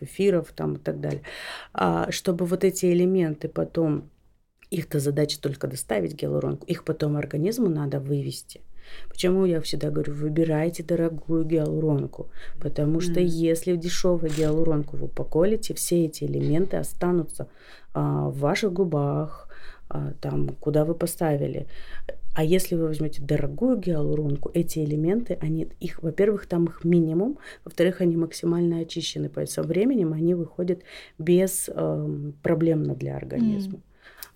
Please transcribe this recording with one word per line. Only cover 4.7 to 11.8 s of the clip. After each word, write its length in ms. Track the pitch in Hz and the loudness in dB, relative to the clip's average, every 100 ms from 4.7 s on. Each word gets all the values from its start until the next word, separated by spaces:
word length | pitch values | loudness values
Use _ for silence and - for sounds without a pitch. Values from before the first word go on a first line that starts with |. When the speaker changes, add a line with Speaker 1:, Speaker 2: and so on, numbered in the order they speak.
Speaker 1:
их-то 300 | 170 - 151 | -4 -2 -2
задача 400 | 143 143 147 - | 0 0 0 0
только 260 | 139 139 143 | -4 -4 -6
доставить 460 | 135 - 208 165 | -6 -4 -2 -2
гиалуронку, 520 | 147 147 147 139 143 - | -4 -2 -2 -2 -4 -4
их 180 | 165 | -6
потом 320 | - 156 151 147 | -4 -2 0 -2
организму 520 | 139 151 175 240 202 | -2 -2 0 2 2
надо 300 | 151 143 139 | 2 0 -2
вывести. 600 | 139 143 135 131 - - - - - - - | -2 -2 -2 -8 -12 -18 -14 -12 -10 -8 -6
Почему 360 | - 180 190 190 | 0 2 4 4
я 140 | 165 | 2
всегда 300 | - 147 151 | 0 -2 0
говорю: 240 | 151 151 | 0 0
«Выбирайте 680 | 147 151 156 160 151 170 170 | -2 0 2 2 2 0 -2
дорогую 600 | 165 170 165 160 - 165 | -2 0 0 -2 0 0
гиалуронку», 840 | 156 160 151 156 | 2 2 2 2